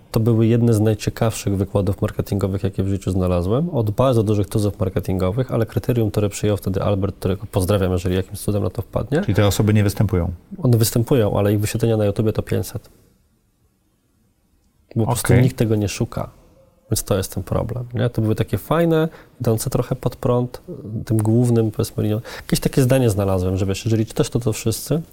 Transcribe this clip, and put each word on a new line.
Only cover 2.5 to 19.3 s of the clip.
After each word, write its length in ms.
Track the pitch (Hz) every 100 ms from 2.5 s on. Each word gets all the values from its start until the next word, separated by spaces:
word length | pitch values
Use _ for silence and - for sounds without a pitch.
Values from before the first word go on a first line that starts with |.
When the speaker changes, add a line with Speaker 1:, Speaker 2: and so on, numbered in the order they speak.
| 95
Speaker 1:
jakie 200 | 101 101
w 40 | 98
życiu 240 | 98 98
znalazłem, 580 | 95 90 90 87 117 175
od 220 | 143 107
bardzo 320 | 104 131 117
dużych 240 | 104 104 98
tuzów 320 | 113 104 -
marketingowych, 720 | 92 98 92 92 92 113 123
ale 140 | 123 110
kryterium, 460 | - - 120 110
które 180 | 107 104
przyjął 280 | - 107 101
wtedy 260 | - 92
Albert, 320 | 95 101 95 -
którego 300 | - 95 104
pozdrawiam, 400 | 104 90 101 92
jeżeli 240 | 92 90 90
jakimś 240 | 95 101
cudem 240 | - 104
na 60 | 98
to 120 | -
wpadnie. 400 | - - 110 147
Speaker 2:
Czyli 120 | 208 104
te 120 | 104
osoby 260 | - 107
nie 100 | 107
występują? 480 | 101 - 101 90 85 87 - 190
Speaker 1:
One 140 | 135 117
występują, 600 | 110 123 117 139 104 -
ale 140 | 101
ich 60 | 104
wyświetlenia 380 | 104 - 117 110
na 80 | 104
YouTubie 280 | 101 110
to 80 | -
pięćset. 460 | - 107 101 113 - _ _ _ _ _ _ _ _ _ _ _ _ _ _ _ _ _ _ _ _ -
Bo 100 | 110
po 60 |
prostu 160 | 120 -
Speaker 2:
Okej. 100 | 123
Speaker 1:
nikt 140 | 127 -
tego 180 | 113 107
nie 120 | 101
szuka. 400 | - 120 - - - _ _ _ _ -
Więc 120 | 110
to 140 | - 98
jest 160 | 90 -
ten 80 |
problem, 420 | 95 - 95 120 123
nie? 160 | 113 120
To 120 | -
były 140 | 110 107
takie 220 | 107 107
fajne, 500 | - 156 170 160 160 - -